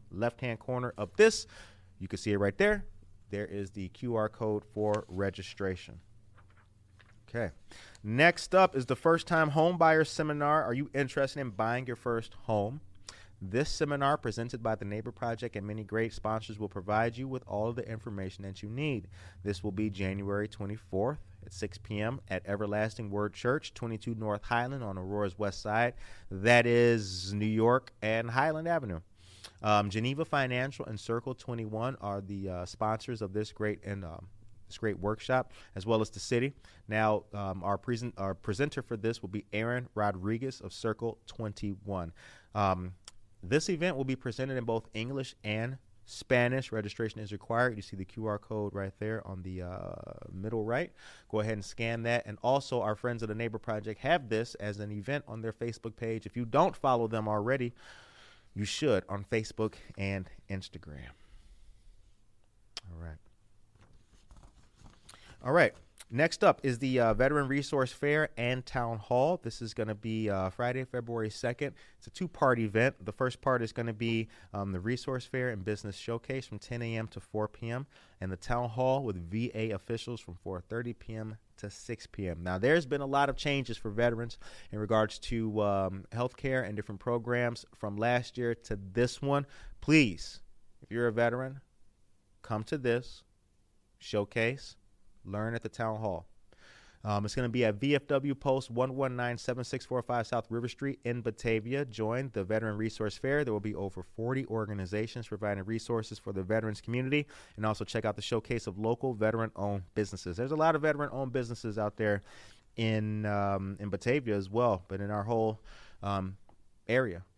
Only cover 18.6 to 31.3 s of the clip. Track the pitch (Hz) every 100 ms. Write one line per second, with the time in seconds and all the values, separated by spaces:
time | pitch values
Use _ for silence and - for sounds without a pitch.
18.6 | 104 117 151 120 90 - - - 101 98
19.6 | 107 95 107 95 95 98 98 101 104 -
20.6 | 98 107 - 95 117 151 - - - -
21.6 | 107 - - 107 110 135 - 92 95 101
22.6 | 104 104 110 - 107 101 104 - 120 147
23.6 | - - 117 110 - 113 107 104 - 117
24.6 | 123 139 113 95 92 104 101 90 104 -
25.6 | 107 110 120 - - - - 95 107 120
26.6 | 120 120 120 117 98 92 95 104 107 110
27.6 | 113 127 - - 107 113 117 120 151 156
28.6 | 165 170 120 85 - - - - - -
29.6 | 107 104 101 107 120 139 160 147 127 123
30.6 | 135 - - 107 - 117 131